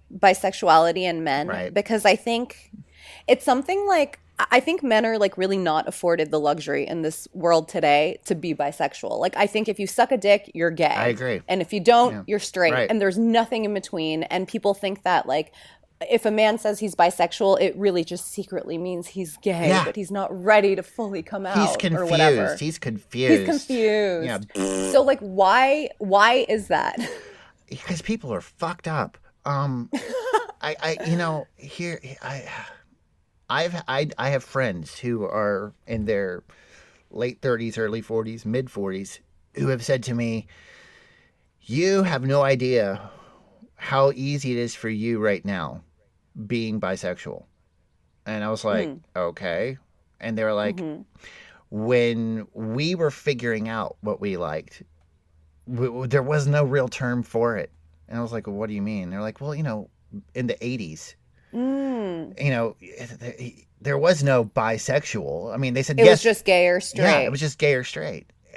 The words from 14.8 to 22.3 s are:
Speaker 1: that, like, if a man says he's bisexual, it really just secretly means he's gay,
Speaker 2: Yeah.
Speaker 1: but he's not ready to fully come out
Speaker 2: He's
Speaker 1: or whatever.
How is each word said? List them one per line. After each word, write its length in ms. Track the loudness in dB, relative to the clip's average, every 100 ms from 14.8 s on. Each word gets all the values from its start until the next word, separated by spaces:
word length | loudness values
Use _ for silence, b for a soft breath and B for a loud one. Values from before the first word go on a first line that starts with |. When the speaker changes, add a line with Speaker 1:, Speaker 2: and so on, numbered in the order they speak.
| -4 -4
Speaker 1:
that, 220 | 0 0 2
like, 260 | -2 -2 -10 B B _ -12 0
if 160 | 0 2
a 60 |
man 260 | 4 4 2
says 220 | -2 -2
he's 160 | -2 2
bisexual, 680 | 4 4 0 2 4 4
it 140 | 4 2
really 260 | 0 0
just 280 | -2 -6 -8
secretly 440 | -10 -8 -8 -6 -6
means 260 | -6 -6 -8
he's 280 | -8 -10 -6
gay, 300 | -4 0 2
Speaker 2:
Yeah. 140 | 2 2
Speaker 1:
but 100 | -4
he's 140 | -8
not 200 | -6 -6 -2
ready 320 | 4 6 6 2
to 60 |
fully 400 | -4 -8 -6 -8
come 240 | -8 -8 -2
out 340 | 2 2 2
Speaker 2:
He's 120 | 0
Speaker 1:
or 160 | 0 2
whatever. 300 | 4 6